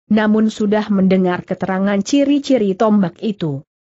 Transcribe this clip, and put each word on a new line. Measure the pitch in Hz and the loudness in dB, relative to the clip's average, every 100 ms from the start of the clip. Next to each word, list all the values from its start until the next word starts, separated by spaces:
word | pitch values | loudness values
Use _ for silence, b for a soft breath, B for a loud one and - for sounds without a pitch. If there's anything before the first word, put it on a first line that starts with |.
| - | -2
namun | 214 220 214 220 | 0 2 2 0
sudah | - 214 214 214 | 0 0 0 0
mendengar | 202 190 190 185 180 | 0 2 2 0 -2
keterangan | - 185 185 190 196 202 | -6 -6 -4 -2 -2 -2
ciri-ciri | 196 285 277 285 277 254 208 190 | 0 0 2 0 0 0 0 0
tombak | 220 208 175 - | 2 2 0 -4
itu. | 226 202 165 139 - _ _ | -8 -6 -6 -6 -10 _ _